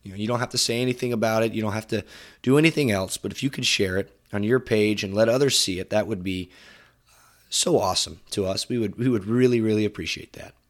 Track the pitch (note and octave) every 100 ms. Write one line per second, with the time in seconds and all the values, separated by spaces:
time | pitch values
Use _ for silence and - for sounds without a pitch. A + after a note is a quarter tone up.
0 | G2+ G2 G#2+ A#2+ B2 B2 - A#2 B2+ B2
1 | B2+ A#2+ A2+ A2 A2+ A2 G#2+ G#2+ - G#2+
2 | - - - - - C#3 D#3+ D#3 C#3 G2+
3 | F#2+ - - - C3+ - B2 - G2 F#2
4 | G2 _ _ G#2 G#2 B2+ B2 G#2+ G#2+ G#2
5 | G2 G2 A2+ B2 C#3 - - F2+ F#2 G#2+
6 | G2+ G#2 F2+ F#2 F2+ - - - - _
7 | _ _ _ _ _ - - D3 G2+ F2+
8 | - D#2+ - - F#2+ G2 - A#2+ G#2+ F#2+
9 | B2 A#2 F#2+ A#2+ B2+ A#2+ A2 G#2+ G#2 G#2
10 | D#2 - - - - _